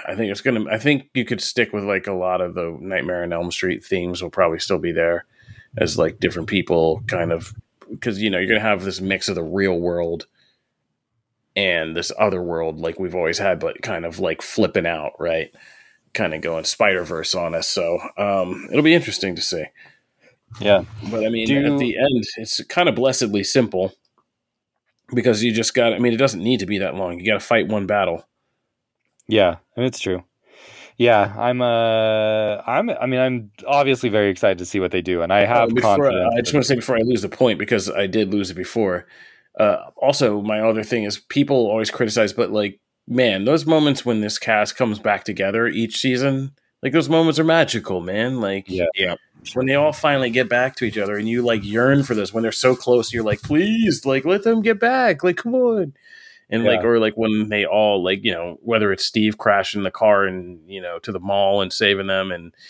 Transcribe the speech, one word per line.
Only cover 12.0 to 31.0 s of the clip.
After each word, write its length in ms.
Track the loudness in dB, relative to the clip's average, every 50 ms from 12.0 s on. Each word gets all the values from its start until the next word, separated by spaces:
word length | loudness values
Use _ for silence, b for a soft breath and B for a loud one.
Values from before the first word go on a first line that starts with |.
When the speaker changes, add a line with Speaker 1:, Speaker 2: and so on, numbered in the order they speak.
| -6 -6 -2 0
Speaker 1:
other 220 | 0 0 0 -2
world 380 | -4 -2 -2 -2 -2 -4 -4 -4
like 200 | -6 -6 -4 -4
we've 160 | -6 -4 -2
always 220 | -2 -2 -2 -2 0
had, 220 | 0 0 0 0
but 220 | -2 -6 -6 -6
kind 240 | -8 -8 -6 -6 -6
of, 140 | -8 -8 -4
like, 220 | -4 -4 -4 -4
flipping 440 | -4 -4 0 2 2 2 2 0 -2
out, 280 | -2 -4 -4 -6 -8 -8 -6
right? 340 | -4 -2 -2 -2 -4 -6 b b b b b b b b b b b _ -6
Kinda 240 | -4 -4 -2 -4 -4
going 260 | -6 -6 -6 -4 -4
Spider-Verse 680 | -4 0 2 2 2 2 0 -2 -4 -6 -6 -4 -4 -4
on 220 | -4 -4 -4 -4
us. 120 | -4 -4 -4
So, 320 | -2 -2 -2 0 -2 -2 -4 -8 -6 -4
um, 500 | -2 0 0 0 -2 -2 -4 -10 -10 -2
it'll 120 | 0 2 4
be 100 | 6 4
interesting 420 | 4 2 0 -6 -4 -4 -4 -4
to 60 | -4
see. 220 | -6 -6 -4 -6 -8 -10 b b b b b b b b _ _ b b b b _ _ -14 -4
Speaker 2:
Yeah. 240 | 2 4 4 4 2 -2 -12 -14 -12 -6
Speaker 1:
But, 160 | -4 -2 -2
I 40 | -2
mean, 180 | -2 -2 0 2
Speaker 2:
Do 180 | 2 2 2 2 2
Speaker 1:
at 60 | 2
the 180 | 0 -2 0 0
end, 280 | 0 2 2 0 -2 -4 -8 -12
it's 240 | -8 -6 -6 -6 -6
kinda 260 | -4 0 0 2 2
blessedly 520 | 2 2 2 2 2 2 0 0 0 0 0
simple 500 | 2 2 2 2 2 0 -2 -2 -2 -4 _ _ _ _ _ _ _ _ _ _ _ _ _ _ _ _ _ _ _ _ _ _ -4 -4
because 300 | 0 2 4 2 4 2
you 80 | 0 2
just 200 | 2 0 0 2
got, 200 | 2 2 2 2
I 60 | 2
mean, 140 | 2 0 2
it 40 | 2
doesn't 260 | 0 0 0 -2 0
need 160 | 0 0 0
to 60 | 0
be 140 | -2 -2 -2
that 160 | -2 -4 -4
long. 240 | -4 -6 -6 -6 -4
You 60 | -2
gotta 140 | 0 0 0
fight 280 | 0 2 2 2 2 2
one 180 | -2 -2 0
battle. 400 | 0 0 2 2 0 -2 -4 -8 _ _ _ _ _ _ _ _ _ _ _ _ _ _ _ _ _ _ _ -8 0
Speaker 2:
Yeah, 300 | 4 4 4 4 2 -2 _ _ -6
and 100 | -4 -2
it's 140 | -2 -2 -4
true. 240 | -4 -4 -4 -4 -6 _ _ _ B B B B B B B B B B B
Yeah, 360 | B